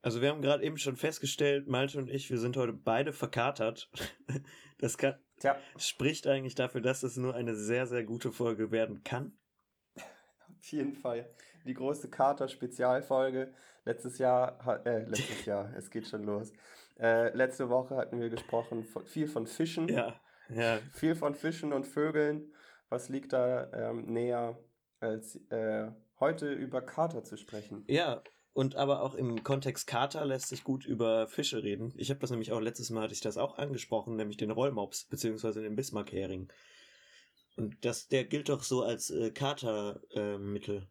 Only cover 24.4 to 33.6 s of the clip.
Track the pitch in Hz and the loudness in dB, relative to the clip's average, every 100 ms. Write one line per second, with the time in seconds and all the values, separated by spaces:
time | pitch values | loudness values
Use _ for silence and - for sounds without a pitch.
24.4 | 117 113 _ _ _ _ 113 110 110 - | -2 -6 _ _ _ _ -4 -4 -8 -16
25.4 | - 113 110 110 110 110 _ _ 147 165 | -4 0 0 0 -4 -10 _ _ 2 2
26.4 | 147 139 131 131 127 - 165 131 - 104 | -2 -2 -4 -4 -4 0 0 0 -8 -14
27.4 | - 107 104 101 101 143 165 120 - _ | -10 -12 -10 -12 0 2 2 -2 -10 _
28.4 | _ - 135 139 139 139 131 - 127 113 | _ 0 0 2 2 2 2 0 0 0
29.4 | 123 135 135 - - 120 139 156 143 131 | 0 0 0 -4 -2 0 2 2 0 0
30.4 | - 131 - 131 - 113 117 113 110 - | -2 -6 -2 -2 0 2 6 6 4 0
31.4 | 143 113 104 101 113 - 127 139 131 120 | 0 0 0 -2 -4 -4 -2 -2 0 -2
32.4 | 110 113 110 117 113 110 107 107 110 104 | 0 0 0 -2 -4 -2 -2 -2 -4 0
33.4 | 139 - | -2 -2